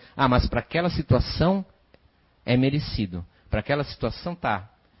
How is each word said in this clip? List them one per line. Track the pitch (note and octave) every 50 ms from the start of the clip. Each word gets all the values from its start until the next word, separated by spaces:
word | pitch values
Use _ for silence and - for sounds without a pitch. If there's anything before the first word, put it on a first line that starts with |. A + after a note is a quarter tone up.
| - - -
Ah, | - C#3 B2+
mas | B2 B2 - -
para | - A#2+
aquela | A#2 - - D#3+ F3 F3
situação | - - D#3+ - B2+ B2 - - - - D#3 F3 F#3+ G3 F#3+ - _ _ _ _ _ _ _ _ _ _ _ _ _ _ -
é | - B2
merecido. | B2+ B2+ C3+ C#3+ D3+ - - - - G#2+ F#2 F2 F2 F2 - _ _ _ -
Para | - G#2+
aquela | G#2+ - C#3 D3 C#3+
situação | - - - - A#2 - - - F3 F3
tá. | - - C3 G#2+ F#2+ G2 - _ _ _ _ _ _